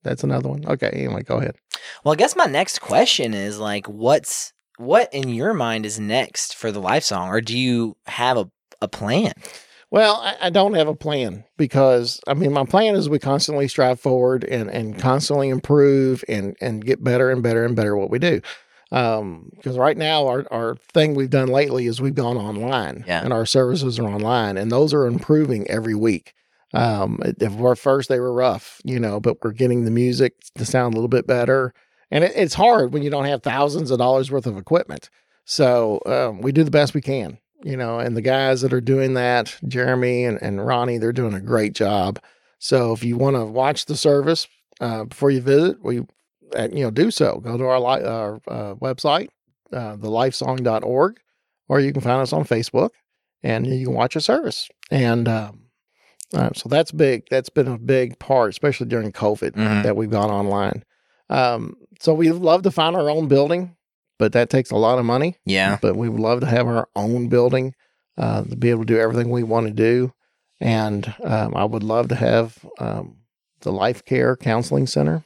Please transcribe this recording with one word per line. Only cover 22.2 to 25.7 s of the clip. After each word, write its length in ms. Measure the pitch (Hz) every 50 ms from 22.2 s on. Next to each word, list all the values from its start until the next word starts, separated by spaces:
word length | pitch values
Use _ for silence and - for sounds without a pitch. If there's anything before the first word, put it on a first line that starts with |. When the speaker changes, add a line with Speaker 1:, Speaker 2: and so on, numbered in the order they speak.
| 123 120 123
Speaker 1:
online 680 | 120 101 104 107 101 113 123 135 123 101 76 64 - 117
Speaker 2:
Yeah. 160 | 90 87 82 82
Speaker 1:
and 80 | 127
our 140 | 123 113 113
services 540 | - - 135 131 123 127 - 139 131 117 117
are 80 | 120
online 500 | 104 101 104 104 113 123 123 110 101 98
and 140 | 95 104 113
those 240 | 117 127 151 151 139
are 100 | 147 135
improving 640 | 120 117 170 - - 151 151 151 139 127 107 101
every 240 | -